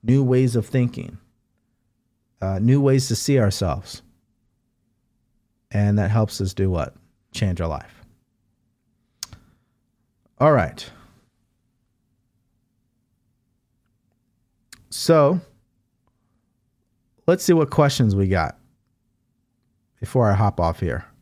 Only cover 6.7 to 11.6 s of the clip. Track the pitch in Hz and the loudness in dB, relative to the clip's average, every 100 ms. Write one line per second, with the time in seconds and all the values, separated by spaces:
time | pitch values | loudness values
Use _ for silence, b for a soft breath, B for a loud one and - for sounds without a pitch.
6.7 | 87 67 - _ _ _ - 101 85 82 | -2 -6 -10 _ _ _ -4 -4 -2 -6
7.7 | 76 - - - _ _ _ _ _ _ | -8 -12 -20 -20 _ _ _ _ _ _
8.7 | _ _ _ _ _ - b b b b | _ _ _ _ _ -20 b b b b
9.7 | b _ _ _ _ _ _ 147 139 80 | b _ _ _ _ _ _ 2 2 0
10.7 | - - b b b b _ _ _ | -8 -20 b b b b _ _ _